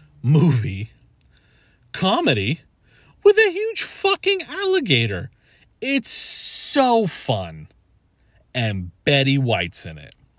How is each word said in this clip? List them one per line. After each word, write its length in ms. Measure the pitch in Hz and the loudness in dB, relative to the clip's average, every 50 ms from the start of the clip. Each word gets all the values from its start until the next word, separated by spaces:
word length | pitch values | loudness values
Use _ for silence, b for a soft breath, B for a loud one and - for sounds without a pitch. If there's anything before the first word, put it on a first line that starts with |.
| b b b b | b b b b
movie 680 | - 123 151 160 170 165 131 117 104 98 95 98 110 - _ _ _ _ _ _ _ _ b b b b b b b b b b b b | 0 4 4 6 6 4 4 2 0 -4 -6 -8 -10 -12 _ _ _ _ _ _ _ _ b b b b b b b b b b b b
comedy 680 | - - 185 185 214 320 349 214 131 104 95 113 165 - _ _ _ _ b b b b b b b b | -6 -2 0 2 2 2 2 2 0 0 0 -2 -4 -6 _ _ _ _ b b b b b b b b
with 140 | b 403 392 415 | b 6 6 6
a 120 | 453 392 | 4 2
huge 320 | 320 381 427 453 427 - | 2 -2 -4 -4 -4 -6
fucking 600 | - - - - - 392 392 - - 381 392 370 | -8 -10 -8 -2 0 0 0 0 0 0 0 0
alligator. 880 | 311 - 285 381 403 381 370 370 285 190 135 117 117 107 98 87 - - _ b b b b b b b b - | -2 -8 -8 -4 0 0 0 0 2 2 0 0 0 0 -4 -6 -8 -10 _ b b b b b b b b -8
It's 300 | - 262 277 269 - - | -4 -2 -2 -2 -2 -4
so 960 | - - - - - - - - - - - - - 285 262 247 233 226 220 | -10 -10 -10 -10 -10 -10 -10 -10 -10 -10 -8 -2 2 2 4 4 4 2 2
fun. 600 | 165 - - - - 117 98 92 85 80 78 76 - _ _ _ _ _ _ _ _ _ _ _ _ _ _ _ _ - | 0 -4 -8 -4 -4 -4 -4 -4 -8 -12 -16 -18 -20 _ _ _ _ _ _ _ _ _ _ _ _ _ _ _ _ -6
And 360 | 131 117 110 101 95 90 87 - _ - | -4 -4 -4 -4 -6 -8 -10 -10 _ 0
Betty 340 | 151 143 139 135 135 139 139 | 2 2 2 4 2 2 2
White's 460 | 131 120 110 90 87 85 - - - | 2 0 0 -2 -2 -6 -8 -12 -14
in 120 | 82 80 73 | -14 -16 -16
it. 160 | 73 - - _ _ _ _ | -18 -20 -20 _ _ _ _